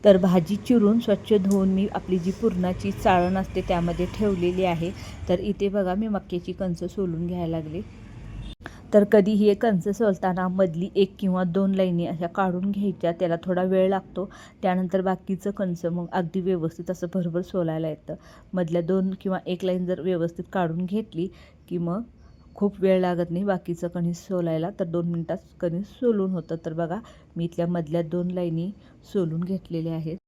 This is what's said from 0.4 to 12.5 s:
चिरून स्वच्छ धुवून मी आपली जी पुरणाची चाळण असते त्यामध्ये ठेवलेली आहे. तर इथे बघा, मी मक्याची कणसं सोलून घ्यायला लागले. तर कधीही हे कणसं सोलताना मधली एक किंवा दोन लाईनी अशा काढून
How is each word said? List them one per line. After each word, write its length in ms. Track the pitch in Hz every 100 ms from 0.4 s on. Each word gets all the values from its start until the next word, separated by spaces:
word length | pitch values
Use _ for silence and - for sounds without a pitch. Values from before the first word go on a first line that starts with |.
| 156 202 -
चिरून 320 | 240 202 226
स्वच्छ 340 | 233 202 -
धुवून 360 | 214 190 196 190
मी 180 | 190 202
आपली 260 | - - 185
जी 120 | 170
पुरणाची 600 | 190 233 180 180 180 202
चाळण 440 | 196 226 185 180 190
असते 240 | 185 180 180
त्यामध्ये 380 | 175 170 170 180 -
ठेवलेली 500 | 208 185 175 180 185
आहे. 240 | 165 170 202 - - -
तर 100 | 180
इथे 300 | 208 196 202
बघा, 240 | 202 185 185
मी 120 | 220
मक्याची 440 | 196 - 180 175
कणसं 360 | 180 190 170 175
सोलून 380 | 208 185 165 170
घ्यायला 300 | 180 170 165
लागले. 240 | 156 160 220 - - - - - - - - - -
तर 100 | 208
कधीही 440 | 202 214 196 208 208
हे 60 |
कणसं 380 | 202 240 196 190
सोलताना 560 | 196 220 190 190 180 185
मधली 420 | 185 190 165 190 -
एक 200 | 196 -
किंवा 240 | 196 185
दोन 320 | 185 180 190 190
लाईनी 300 | 185 170 170
अशा 200 | 165 170
काढून 440 | 180 190